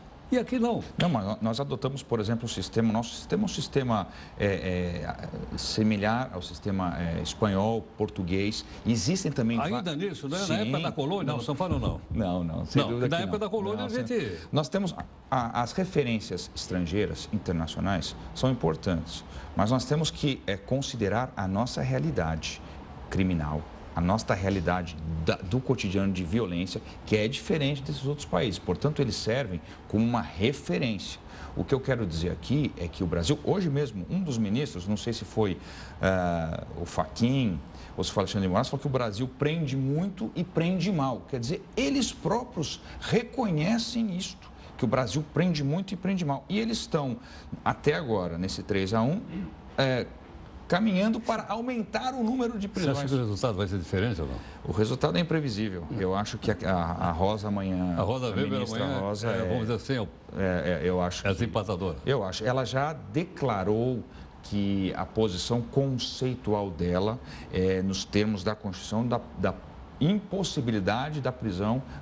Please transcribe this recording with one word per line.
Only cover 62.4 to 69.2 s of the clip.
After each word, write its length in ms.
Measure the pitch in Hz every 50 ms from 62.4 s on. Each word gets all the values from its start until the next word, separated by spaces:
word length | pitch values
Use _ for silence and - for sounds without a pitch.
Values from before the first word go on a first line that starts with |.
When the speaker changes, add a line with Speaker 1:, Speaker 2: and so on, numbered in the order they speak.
Speaker 2:
Ela 220 | 107 123 123 131 127
já 300 | 104 127 135 143 156 160
declarou 1080 | 123 98 98 101 156 185 170 - - 143 123 107 98 92 104 107 113 120 127 127 110 - - - - - - - - -
que 500 | - 104 104 101 101 98 98 95 92 -
a 80 | - 87
posição 560 | - - 110 110 104 90 87 - - 120 120
conceitual 1080 | 113 - - 139 139 135 131 120 - - - - 131 127 123 - - 104 107 104 101 98
dela 500 | 82 78 87 90 87 92 98 107 117 123 - - - - - -
é 300 | - 92 92 95 95 92
nos 240 | 92 95 95 - -
termos 360 | - - 104 107 110 107 95
da 120 | 90 107 95
Constituição 520 | - - 101 90 - - - 107 113 120
da, 140 | 120 123 117